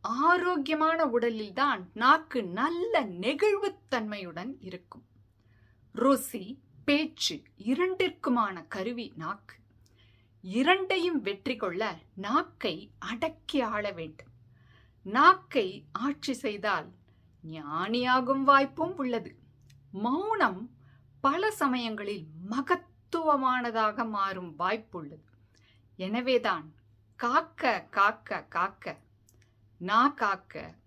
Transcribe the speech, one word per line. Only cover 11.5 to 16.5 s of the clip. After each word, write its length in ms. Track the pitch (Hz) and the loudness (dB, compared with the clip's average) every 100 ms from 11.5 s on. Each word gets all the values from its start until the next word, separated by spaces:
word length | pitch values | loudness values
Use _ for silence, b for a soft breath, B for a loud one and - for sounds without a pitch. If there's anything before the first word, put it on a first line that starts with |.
| 247 | -2
கொள்ள 440 | 196 175 214 165 - | -4 -2 -4 -6 -16
நாக்கை 760 | - 202 277 339 - 214 165 - - | -10 -2 -2 -2 -6 -6 -6 -12 -14
அடக்கி 640 | 180 226 320 320 - 285 | -10 -4 -4 -6 -4 -2
ஆள 300 | 226 214 208 | -2 -4 -6
வேண்டும். 360 | 170 160 - - _ - b b b b b | -6 -12 -14 -20 _ -20 b b b b b
நாக்கை 840 | 190 233 320 370 - 269 185 202 - | -4 6 6 6 0 -2 -2 -6 -12
ஆட்சி 420 | - 262 285 - | -4 -4 -4 -6
செய்தால் 580 | 247 226 | -4 -4